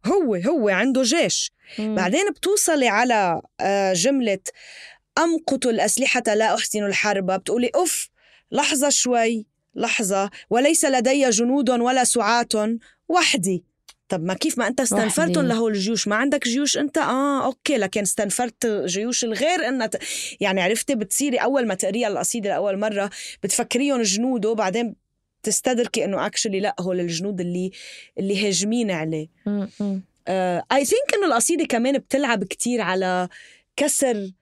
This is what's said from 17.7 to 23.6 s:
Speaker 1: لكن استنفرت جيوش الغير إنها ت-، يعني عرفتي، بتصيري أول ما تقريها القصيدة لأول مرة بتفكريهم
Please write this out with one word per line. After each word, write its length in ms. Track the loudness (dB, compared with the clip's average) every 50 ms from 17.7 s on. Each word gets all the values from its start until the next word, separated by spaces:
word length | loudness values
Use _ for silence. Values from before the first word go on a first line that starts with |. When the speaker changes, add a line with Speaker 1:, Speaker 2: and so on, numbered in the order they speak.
| 0
Speaker 1:
لكن 240 | 0 0 0 -2 -2
استنفرت 680 | -2 -2 -2 -2 -2 -2 -2 -2 -4 -4 -4 _ -2
جيوش 580 | -2 -2 -2 -2 -4 -4 -4 -4 -2 -2 -2 -2
الغير 440 | -2 -2 0 0 0 0 0 0 -2
إنها 180 | -2 -2 -4
ت-، 120 | -4 -4 -6 -8 -8 -8 -8 -8 -10 -8 -4
يعني 200 | -2 0 0 2 2
عرفتي، 320 | 0 0 -2 -2 -2 -2
بتصيري 420 | -2 -2 -4 -2 -2 -2 0 0
أول 300 | 0 0 2 2 2 0
ما 80 | 0 -2
تقريها 340 | -2 -2 -2 -2 0 -2 -2
القصيدة 420 | -2 -2 -4 -4 -4 -4 -4 -2
لأول 280 | -2 0 0 -2 -2 -2
مرة 320 | -2 -2 -2 -2 -4 -4 -6 -10 -14 -14 -14 -8 -4
بتفكريهم 600 | -4 -2 -2